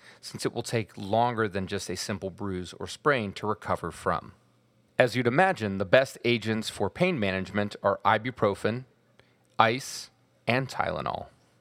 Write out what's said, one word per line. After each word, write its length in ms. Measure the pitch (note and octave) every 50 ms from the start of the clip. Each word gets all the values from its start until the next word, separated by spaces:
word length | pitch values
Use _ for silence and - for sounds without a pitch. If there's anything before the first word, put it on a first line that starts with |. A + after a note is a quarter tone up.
| - - - -
since 240 | - - - - -
it 80 | C3 -
will 80 | A#2+
take 340 | A#2 - - A#2 G#2 - -
longer 520 | - G#2+ G2 G#2 A2+ A#2+ B2 A#2+ A2 A2+ G2+
than 180 | F2 G2 F#2+
just 240 | F2 G2+ G2 - -
a 60 | F2+
simple 340 | - - - G#2+ F#2 - F#2+
bruise 420 | E2 - G2+ G2 F#2+ F2+ F2+ E2+
or 140 | - - G2
sprain 480 | F#2 - - - D3+ C#3+ B2+ G#2+ G2 -
to 120 | - -
recover 440 | G#2 G#2+ - - - F#2 - - E2
from. 420 | D#2+ - - F#2+ E2+ - - - - _ _ _ _ _ _ _ _ _ _ _ _ -
As 160 | B2+ B2+ A2+
you'd 120 | B2 A#2+
imagine, 500 | A#2+ A#2+ D#3 F#3+ F#3+ F#3 - A2 G2+ G2
the 80 | F#2+ G2+
best 320 | F2+ F2+ B2+ C3+ - - - -
agents 460 | A#2+ A#2+ A#2 G#2 A2 G#2+ A2 - -
for 180 | - - G#2 F#2+
pain 320 | - - F3 F#3 F#3 C3
management 560 | G#2 F#2+ F#2 F#2+ F#2 F#2 F#2+ G#2 G#2 G#2 - -
are 180 | - G2+ G2 - -
ibuprofen, 800 | G2 A2 A2 A2 B2+ B2 - A2+ G#2 G2 - - G#2+ A#2 B2 B2+ - _ _ _ _ _ _ _ _ _ _ _ _ _ -
ice, 500 | A2 A2+ A#2+ C3 - - - - - - _ _ _ _ _ _ -
and 200 | - A#2+ C3 C3+
Tylenol. 600 | B2+ - - - - E2 D#2+ - - - - -
It 20 | - _ _ _ _ _ _